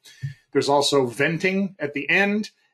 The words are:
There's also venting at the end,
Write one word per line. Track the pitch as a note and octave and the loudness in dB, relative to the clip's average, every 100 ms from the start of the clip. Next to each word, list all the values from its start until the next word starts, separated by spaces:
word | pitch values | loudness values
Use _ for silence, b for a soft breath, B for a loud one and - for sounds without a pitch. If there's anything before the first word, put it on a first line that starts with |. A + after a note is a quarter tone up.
| B B C#3 B B | B B -14 B B
There's | C#3 B2 | -2 2
also | C#3+ C#3 C#3 B2 | 2 4 2 0
venting | A#2+ D3 D#3+ F#3 F#3+ G3 - | 0 -2 0 0 0 -2 -6
at | D3 | -8
the | C#3+ C#3+ | -6 0
end, | F3 G3+ G#3 G#3 _ _ | 2 2 0 -4 _ _